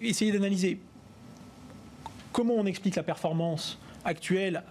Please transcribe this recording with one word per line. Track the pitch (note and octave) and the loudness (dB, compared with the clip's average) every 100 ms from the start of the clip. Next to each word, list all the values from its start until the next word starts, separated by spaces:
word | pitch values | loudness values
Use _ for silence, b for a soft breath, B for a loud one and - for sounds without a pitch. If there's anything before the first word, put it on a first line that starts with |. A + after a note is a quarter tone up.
essayer | A3+ F#3+ G#3+ | -2 2 4
d'analyser | G#3 G3 F#3+ F#3 - - - - - - - - - - - - - - - - | 4 4 4 2 0 -6 -20 -20 -20 -20 -20 -20 -20 -18 -18 -18 -16 -16 -16 -6
comment | - A#3+ A#3 | 0 2 4
on | G3 | 2
explique | F3+ G3 F3 | 2 0 0
la | |
performance | D#3+ D#3+ E3+ E3 E3+ D#3+ - - B B - | 0 0 0 2 0 0 -4 -10 B B -4
actuelle | D#3+ - F#3 F#3+ E3 - | -2 2 2 2 -2 -4